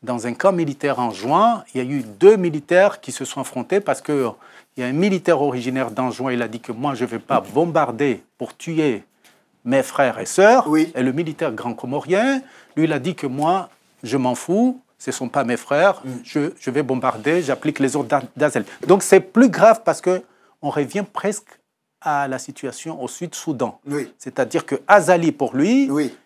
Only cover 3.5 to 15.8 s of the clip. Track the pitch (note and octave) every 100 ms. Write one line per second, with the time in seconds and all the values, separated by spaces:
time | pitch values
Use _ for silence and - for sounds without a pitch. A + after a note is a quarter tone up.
3.5 | - - G3 G3+ C3+ - D3 B2 G#2+ -
4.5 | - _ - B2 C#3 G3+ F#3+ F3+ D#3+ C#3+
5.5 | B2+ B2 C3 B2 G#2+ B2+ A2 C3 B2 A#2
6.5 | A2+ - A2+ C#3+ C3 A#2+ A2+ - C3 -
7.5 | A2+ E3+ D#3+ C#3 A#2 C#3+ A2+ _ _ -
8.5 | - - D#3+ D3+ G#2+ - _ _ _ _
9.5 | _ A#2+ C3+ C3 - C3+ A2 A2+ - G3+
10.5 | B3+ D#3 D#3 E3 B2+ B2+ C3 E3 D3+ D#3+
11.5 | A2 - C3 B2 C#3+ C3+ F#3 B3 C4+ C4
12.5 | - _ - D#3 D3+ C3 E3+ C#3+ B2+ D3+
13.5 | F#3 F3+ _ _ _ A#2 C3+ B2+ B2 -
14.5 | G3 B3 B3+ _ _ - C3 B2 C#3+ B2
15.5 | A#2+ - C#3+